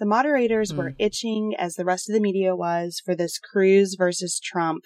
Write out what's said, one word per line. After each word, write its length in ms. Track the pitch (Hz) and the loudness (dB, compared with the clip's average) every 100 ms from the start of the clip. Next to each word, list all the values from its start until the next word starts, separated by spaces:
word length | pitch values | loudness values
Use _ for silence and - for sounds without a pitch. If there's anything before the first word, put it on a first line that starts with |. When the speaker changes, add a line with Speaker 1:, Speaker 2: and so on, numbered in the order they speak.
Speaker 1:
The 60 | 208 | 0
moderators 680 | 220 285 277 233 220 208 | 2 2 2 2 0 -2
were 160 | 151 135 | -4 -6
Speaker 2:
Mm. 60 | 135 | -2
Speaker 1:
itching, 560 | 208 - 226 220 214 - | -4 -2 -4 -4 -4 -4
as 180 | 175 170 | -6 -4
the 80 | |
rest 260 | 180 185 - | -2 -2 0
of 40 | |
the 60 | 214 | 0
media 360 | 208 190 185 185 | 2 2 0 0
was, 440 | 170 170 175 170 | -2 -2 -4 -6
for 100 | - | -4
this 240 | 175 175 - | -2 -2 -4
Cruz 560 | - 208 190 196 196 185 | -4 2 6 6 6 2
versus 440 | 180 175 180 - | 0 0 -6 -6
Trump 400 | - 180 165 165 | -6 -4 -2 -4